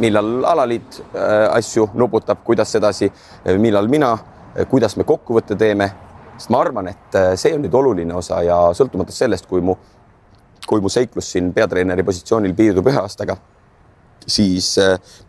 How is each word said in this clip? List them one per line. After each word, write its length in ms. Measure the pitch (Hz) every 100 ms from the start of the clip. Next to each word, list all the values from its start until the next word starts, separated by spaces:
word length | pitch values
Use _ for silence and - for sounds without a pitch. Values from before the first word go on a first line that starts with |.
millal 380 | 113 107 107 123 127 165
alaliit, 480 | 123 117 - - -
äh, 380 | 92 95 107 107
asju 380 | 117 110 117 107
nuputab, 480 | 117 120 110 - 104
kuidas 300 | - 110 107 110
edasi, 320 | 104 95 101 - - - -
äh, 160 | 95
millal 260 | 113 101 107
mina, 280 | 151 131 113 - - - -
äh, 80 | 95
kuidas 320 | 131 110 -
me 80 | 90
kokkuvõtte 480 | 160 - 113 - 98
teeme. 380 | 110 101 98 - - - - -
Sest 80 | -
ma 80 | 123
arvan, 240 | 170 117 92
et, 260 | 95 - 98
äh, 200 | 92 92
see 160 | 147
on 80 | 156
nüüd 120 | 131 127
oluline 380 | 135 92 85 87
osa 220 | 90 90
ja 140 | 87 87 87
sõltumata 400 | 87 131 90 -
sellest, 320 | - 127 95 -
kui 160 | 90
mu, 140 | 90 90 _ _ _ _ _ _ _ - -
kui 160 | 107
mu 80 | 98
seiklus 380 | 120 127 87 -
siin 200 | 92 90
peatreeneri 500 | 92 101 90 90 90
positsioonil 520 | 95 90 - 113 98 87
piirdub 300 | 110 92 110
ühe 80 | 139
aastaga, 380 | 98 - - 95 _ _ _ _ _ _ _ _ -
siis, 460 | - 101 92 - -
äh, 140 | 95 92 - -